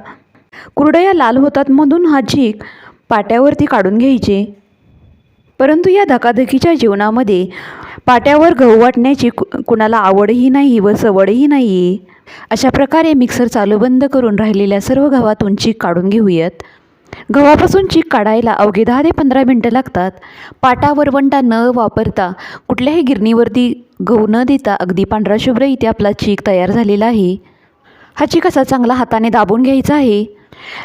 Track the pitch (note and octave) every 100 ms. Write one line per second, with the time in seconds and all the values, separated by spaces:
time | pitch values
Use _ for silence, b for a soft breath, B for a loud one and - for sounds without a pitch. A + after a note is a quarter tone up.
0 | - - _ _ _ B B - D4 E4
1 | F#4+ F4 A#3+ B3 C#4+ C#4 C#4 C4+ D4+ E4
2 | F4 C#4 G#3+ D4 A#3 G#3+ B B B B
3 | _ A3 G3+ A#3 C#4 D4 D4 A#3+ F#3 G#3+
4 | C4+ B3 - G3 G#3 - _ _ _ _
5 | _ _ _ _ _ - C4 D#4 F#4 G4
6 | G4 B3 A#3 A#3 C4 C4 E4+ D#4 A3+ G3+
7 | G#3+ A3+ G#3+ F#3 F3+ B B B B B
8 | - A#3+ C#4 D4 E4 B3+ B3 A3 A#3+ B3
9 | B3+ C4+ A#3+ - - - - A3+ G#3+ A3+
10 | F#3+ G3 G#3 B3 B3+ C#4 C#4 A#3 G3 G#3
11 | A#3 F#3+ F#3+ A#3 D4 C#4+ A#3+ F#3 F3+ G3
12 | B B B B B A3 C4 C4 C#4 D#4+
13 | D#4+ C#4+ A#3+ B3+ A#3+ A#3 G3+ G#3+ B3 B3+
14 | C#4 C4+ A#3+ G3+ A3 G3+ G3+ G3+ G3 C4
15 | C#4+ C4 A3+ G#3+ G#3 G3 A3+ A3 F#3+ E3+
16 | F#3+ G#3+ G3+ E3 E3+ - B B _ _
17 | B B B B3+ C#4+ D4+ F4+ F#4+ F#4+ D#4+
18 | - A#3+ G#3 A3 A#3 - G#3 G3 A3+ B3+
19 | D#4 E4 C#4+ C4 B3+ B3 A#3 A#3+ C4 F3+
20 | F#3 F#3 B B B B C4 B3 C#4+ D4
21 | C#4+ C#4 C#4 C#4 B3 A3+ A#3+ B3 G#3 -
22 | A3 - F3+ F#3+ B B - A#3+ C4 E4
23 | C4 A#3+ A3 A3+ A#3 A#3+ B3 - - _
24 | F#3 A#3 G#3+ A3+ B3+ C#4 A#3+ G3 F3+ F3+
25 | G3 A3 G3 G#3+ C4 A#3 C4+ C4 A3 A3
26 | G#3 G3+ - G3+ - F#3 F3+ A3+ G#3 G3+
27 | A3+ A3 F3+ F#3+ b b b _ b b
28 | b - D4+ E4+ F4+ D#4 C4 C4 A#3+ B3+
29 | A#3+ A3+ A3+ A3 G3 A3+ B3+ C4+ B3+ D4
30 | C4 G#3 G#3+ B B B B B